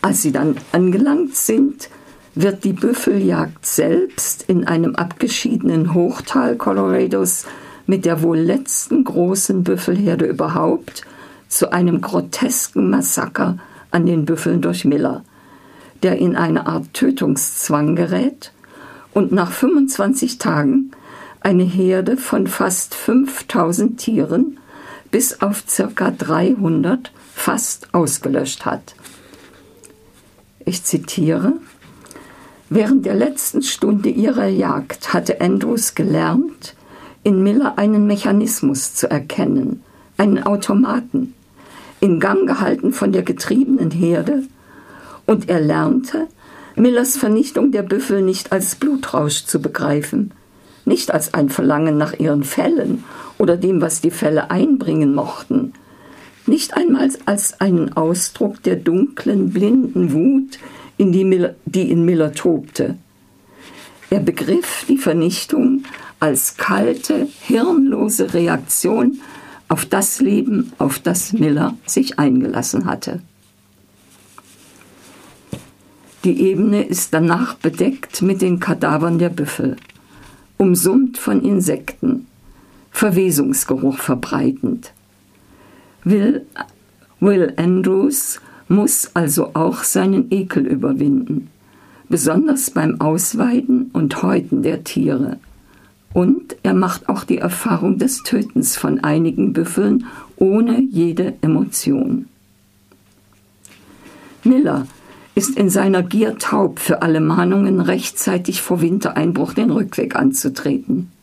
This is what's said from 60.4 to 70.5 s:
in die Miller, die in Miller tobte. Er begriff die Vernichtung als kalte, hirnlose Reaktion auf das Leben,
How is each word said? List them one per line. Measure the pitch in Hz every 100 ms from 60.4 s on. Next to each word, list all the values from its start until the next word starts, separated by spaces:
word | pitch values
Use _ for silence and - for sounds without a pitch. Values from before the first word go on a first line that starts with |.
| 269 - - - - _
in | 196
die | 180 190
Miller, | 185 175 - -
die | 185 180
in | 170 170
Miller | 170 151
tobte. | 151 - 156 - - - - _ _ _ _ _ - - - - - -
Er | 202
begriff | - - - 339 - - -
die | 277
Vernichtung | 190 165 165 180 - 302 254 269 - - - -
als | 156 131 - -
kalte, | - - 220 247 - 311 285 -
hirnlose | - 226 285 339 269 214 214 - 190 175
Reaktion | 170 165 - - 180 220 247 277 - - - - _
auf | 156 -
das | - 202 -
Leben, | 262 208 262